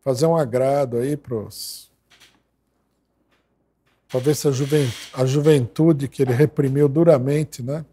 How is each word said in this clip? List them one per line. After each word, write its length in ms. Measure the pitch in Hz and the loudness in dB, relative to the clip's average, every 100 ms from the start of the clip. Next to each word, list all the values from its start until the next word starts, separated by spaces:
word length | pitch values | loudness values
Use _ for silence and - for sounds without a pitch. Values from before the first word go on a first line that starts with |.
Fazer 260 | - 123 160 | -4 0 2
um 100 | 165 | 0
agrado 600 | 139 123 131 143 135 117 | 0 0 0 0 -2 -2
aí 180 | 131 147 | -4 -6
pros, 720 | - 117 98 - - - - _ _ _ - _ _ _ _ _ _ _ _ _ _ _ _ _ _ _ _ _ _ | -6 -10 -10 -14 -16 -16 -20 _ _ _ -20 _ _ _ _ _ _ _ _ _ _ _ _ _ _ _ _ _ _
pra 120 | 127 | -4
ver 140 | 127 | -2
se 140 | 147 151 | 0 -2
a 20 | |
juven-, 420 | 131 139 151 135 107 - | -2 -2 0 -2 -6 -14
a 100 | 135 | -4
juventude 840 | 131 143 147 151 117 - 160 151 139 | 0 2 4 2 2 0 2 2 -2
que 140 | - | -2
ele 100 | 131 | 0
reprimiu 560 | 123 147 - 139 139 147 | 2 2 2 -2 2 2
duramente, 760 | 135 170 143 131 147 151 - | 4 4 4 2 -2 -4 -8
né? 220 | 123 151 151 | -8 -8 -10